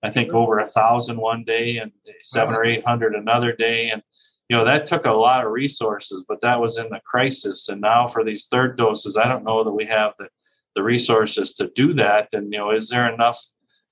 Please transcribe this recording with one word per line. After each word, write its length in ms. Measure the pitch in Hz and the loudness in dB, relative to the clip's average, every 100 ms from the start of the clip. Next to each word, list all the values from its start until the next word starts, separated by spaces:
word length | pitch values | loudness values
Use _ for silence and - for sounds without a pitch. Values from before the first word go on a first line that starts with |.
I 80 | 107 | -4
think, 220 | 123 117 | -2 0
over 280 | 117 117 107 | 2 2 0
a 60 | 107 | 0
thousand 520 | 117 110 120 123 117 | 2 4 2 -2 -6
one 260 | 113 117 | -4 -4
day 320 | 113 113 117 113 | -4 -2 -2 -4
and 160 | 107 _ - - | -8 _ -20 -20
seven 320 | - 120 110 | -6 -2 0
or 100 | 113 | 2
eight 220 | 113 113 120 | 0 0 0
hundred 280 | 120 110 | 0 0
another 380 | 107 107 120 120 | -2 0 2 2
day. 380 | 117 113 117 117 | 0 0 0 -2
And, 120 | 110 - _ _ _ _ | -6 -10 _ _ _ _
you 80 | 120 | 2
know, 80 | |
that 220 | 113 147 147 | 4 2 0
took 180 | 165 | 0
a 80 | 127 | 2
lot 320 | 110 117 127 | 4 4 4
of 80 | 110 | 0
resources, 720 | 117 139 - 110 104 - 95 - | -2 -4 -2 -4 -4 -10 -14 -10
but 140 | - | -2
that 180 | 120 120 | 0 0
was 200 | 113 113 | 0 -4
in 100 | 110 | -8
the 140 | 98 | -12
crisis. 640 | - 123 135 135 101 92 - | -4 0 0 -2 -6 -6 -8
And 140 | 98 | -4
now 240 | 104 117 123 | 2 2 2
for 180 | 117 | -2
these 220 | 110 104 - | -4 -6 -2
third 320 | 123 127 123 | 0 0 2
doses, 400 | 113 - 101 104 | 0 0 -4 0
I 100 | 123 | 0
don't 160 | 123 | 0
know 180 | 107 113 | 0 0
that 100 | 110 | 0
we 120 | 104 | -2
have 300 | 107 110 107 - | -2 0 0 -4
the, 100 | 95 _ _ _ _ | -18 _ _ _ _
the 80 | 101 | -4
resources 680 | 104 120 - 113 107 - - | 0 0 4 2 2 -2 -6
to 160 | - 98 | -6 -6
do 180 | - 147 | 0 2
that. 380 | 147 104 104 107 | 2 2 2 0
And, 180 | 104 104 | -6 -6
you 80 | 107 | -6
know, 120 | 104 | -2
is 180 | 110 110 | -2 0
there 240 | 123 117 | 0 0
enough, 260 | 117 117 120 - _ _ _ _ | 2 0 0 -14 _ _ _ _